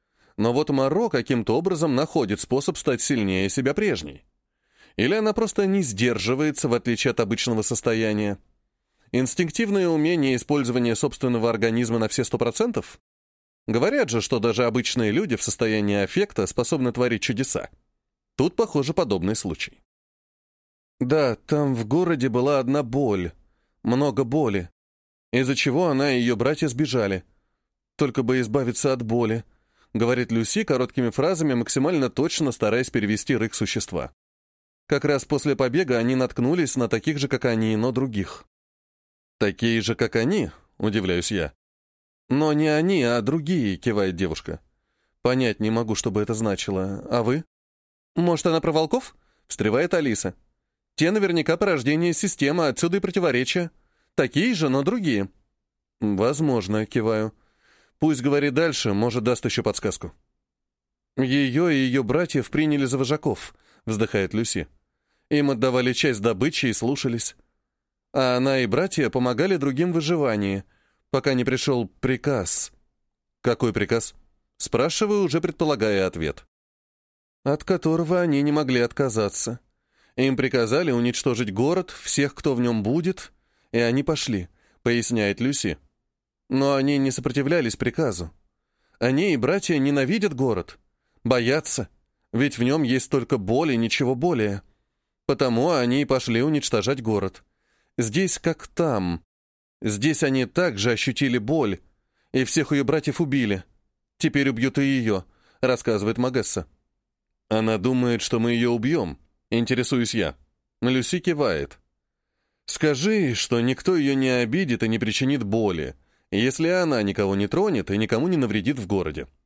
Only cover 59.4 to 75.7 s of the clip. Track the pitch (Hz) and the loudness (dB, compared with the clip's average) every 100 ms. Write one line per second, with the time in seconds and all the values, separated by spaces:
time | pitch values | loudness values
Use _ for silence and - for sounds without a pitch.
59.4 | 117 - 110 101 104 - 85 - _ _ | -2 -2 -2 -2 -4 -4 -10 -16 _ _
60.4 | _ _ _ _ _ _ _ - 131 139 | _ _ _ _ _ _ _ -2 0 2
61.4 | 139 131 175 143 131 131 113 143 175 143 | 2 2 2 2 2 0 2 0 0 -2
62.4 | 113 147 156 147 131 131 127 151 147 101 | -2 0 2 2 0 0 0 -2 -2 -4
63.4 | - - _ _ - 110 110 104 95 107 | -8 -20 _ _ -6 -2 0 0 0 -2
64.4 | 117 - 78 _ _ _ _ _ - 147 | -2 -4 -6 _ _ _ _ _ -2 0
65.4 | 143 123 131 127 123 123 151 110 110 98 | 2 2 2 2 2 2 0 2 0 0
66.4 | 139 - 127 104 117 139 131 117 - - | 0 0 -2 0 -2 -2 -2 -2 -6 -8
67.4 | _ _ _ _ _ _ _ 139 127 123 | _ _ _ _ _ _ _ 0 2 2
68.4 | 131 135 120 117 190 - 127 127 123 117 | 2 2 2 0 0 0 0 2 0 0
69.4 | 185 180 139 131 175 165 151 170 139 107 | 0 0 0 0 0 0 0 0 2 0
70.4 | 98 98 - _ _ _ _ 135 143 127 | 0 -4 -8 _ _ _ _ -2 0 0
71.4 | 123 127 - 127 110 _ 127 127 143 127 | 0 0 0 -2 -2 _ -2 -2 -2 -2
72.4 | 90 - - _ _ _ _ _ _ _ | -2 -4 -6 _ _ _ _ _ _ _
73.4 | - 117 117 98 98 117 - - _ _ | -2 0 0 0 0 -2 -2 -10 _ _
74.4 | _ - - 117 147 - 214 208 180 156 | _ -10 -2 0 0 0 0 2 0 0
75.4 | 175 - 156 | -2 -2 0